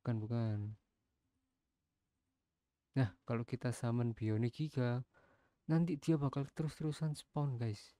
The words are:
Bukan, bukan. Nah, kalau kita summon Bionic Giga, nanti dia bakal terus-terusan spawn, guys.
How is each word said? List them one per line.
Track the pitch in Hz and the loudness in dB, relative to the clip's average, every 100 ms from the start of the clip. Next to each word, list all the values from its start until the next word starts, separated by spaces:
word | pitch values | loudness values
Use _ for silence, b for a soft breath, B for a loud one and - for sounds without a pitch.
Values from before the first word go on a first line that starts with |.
Bukan, | - 113 | 0 -2
bukan. | 107 117 113 104 104 107 _ _ _ _ _ _ _ _ _ _ _ _ _ _ _ _ _ _ _ _ _ | 0 -2 0 -2 -4 -8 _ _ _ _ _ _ _ _ _ _ _ _ _ _ _ _ _ _ _ _ _
Nah, | - 120 - - | 0 0 0 -4
kalau | 117 | -4
kita | 117 123 123 | -2 -4 -4
summon | 117 120 117 117 | -2 0 2 0
Bionic | 110 110 110 120 - | 0 0 2 0 0
Giga, | 156 139 123 120 - b b b b b - | -4 0 0 0 -4 b b b b b 0
nanti | 160 170 147 | 2 4 0
dia | - | 2
bakal | 160 139 139 139 | 2 2 0 -4
terus-terusan | - 156 - 156 147 156 | -2 -4 -2 -4 -2 -2
spawn, | 147 - - 143 123 | -2 -6 -2 0 0
guys. | 117 104 - | -2 -4 -10